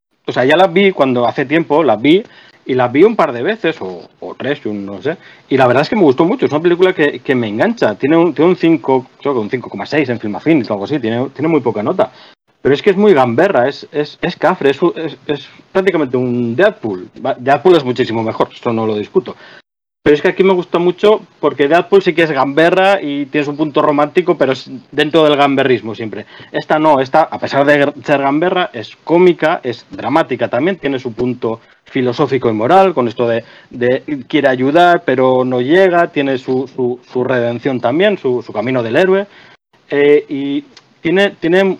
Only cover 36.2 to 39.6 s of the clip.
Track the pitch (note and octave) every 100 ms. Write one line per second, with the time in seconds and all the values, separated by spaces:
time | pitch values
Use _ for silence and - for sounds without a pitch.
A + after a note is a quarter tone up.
36.2 | C#3 B2+ - C3 C3 - B2 B2 _ B2+
37.2 | A#2+ B2 A#2 A#2+ C#3+ B2+ A#2+ D3+ G#3 G3
38.2 | C3+ B2 - G#2+ A#2 C3 A2+ C3+ F#3 G3
39.2 | G3+ - - _